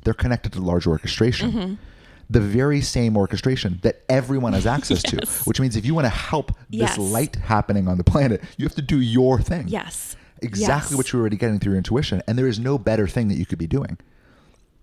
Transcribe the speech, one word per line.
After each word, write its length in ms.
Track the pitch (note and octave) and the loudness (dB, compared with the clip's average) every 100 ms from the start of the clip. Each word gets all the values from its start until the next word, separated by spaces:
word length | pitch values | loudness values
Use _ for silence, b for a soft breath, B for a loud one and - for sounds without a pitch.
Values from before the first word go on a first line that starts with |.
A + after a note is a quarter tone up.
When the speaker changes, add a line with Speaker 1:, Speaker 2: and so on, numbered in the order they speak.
Speaker 1:
they're 120 | A2+ | -2
connected 360 | - B2 A#2+ G#2 | 0 0 0 -4
to 60 | F#2 | -4
the 60 | |
larger 260 | F2+ F2 E2+ | 0 2 2
orchestration. 600 | D#2 - - A#2 A#2+ B3 | 0 -2 0 2 2 -2
Speaker 2:
Mm-hmm. 220 | A#3+ F#3 G#3 B B B B B | -2 -4 -8 B B B B B
Speaker 1:
The 100 | A2+ | 2
very 400 | G2+ A2+ C#3 C#3+ | 4 2 2 0
same 360 | B2+ C3 A#2 G#2+ | 0 0 2 2
orchestration 640 | F#2+ G2 C3 C3 F#2+ F2 | 2 0 0 0 -2 0
that 200 | A#2 - - | -2 -2 0
everyone 440 | C3 B2 C3+ A#2+ | 0 2 -2 0
has 120 | G2 A2 | 2 2
access 360 | C#3 - - | 0 0 -2
Speaker 2:
<laughs> 100 | - | 0
Yes. 0 | |
Speaker 1:
to, 320 | A2 - - | -4 -4 -4
which 160 | - C3+ | -2 0
means 160 | C3 A2 | 0 0
if 80 | A2+ | 0
you 80 | |
wanna 140 | D#3+ B2 | 0 0
help 400 | - - D3+ - - B | -2 -2 -4 -4 -8 B
this 100 | A2 | -2
Speaker 2:
Yes. 180 | G#2 - | 0 0
Speaker 1:
light 380 | G2 A2 D3+ - | -2 -2 -2 -4
happening 500 | - G#2+ - G2+ F#2 | 0 0 2 0 2
on 120 | F2+ | 4
the 60 | |
planet, 380 | F2 C#3+ C3+ G2+ B - | 4 4 4 0 B -6
you 80 | |
have 100 | D#3 | -4
to 80 | - | -4
do 160 | C#3 D3+ | 0 2
your 400 | A#2 B2 B2+ B2+ | 2 4 4 4
thing. 260 | - E3+ F2+ | 2 -2 -4
Speaker 2:
Yes. 480 | G#3+ - - - - b b | -6 -8 -12 -12 -16 b b
Speaker 1:
Exactly 520 | A#2+ G2+ G#2+ C#3+ - | -8 -2 0 0 0
Speaker 2:
Yes. 20 | C#3 | -2
Speaker 1:
what 160 | B2+ | 0
you're 80 | B2 | 0
already 160 | A2 G2+ | 0 0
getting 240 | A#2+ G#2 | 0 0
through 120 | G2+ | 0
your 40 | F#2+ | 0
intuition. 420 | F2+ A#2 D3 F#2 - | 2 0 0 -2 -2
And 100 | A#2+ | 0
there 120 | C3 | 0
is 100 | G#2+ | 0
no 200 | B2+ C#3 | -2 0
better 280 | G#2 A2 G2 | 0 0 0
thing 220 | B2 G#2+ | 0 0
that 80 | D#2 | -2
you 100 | F#2 | -4
could 120 | E2 | -4
be 100 | E2 | -2
doing. 280 | C#3 - E2+ b b b b b b _ _ | -2 -2 -10 b b b b b b _ _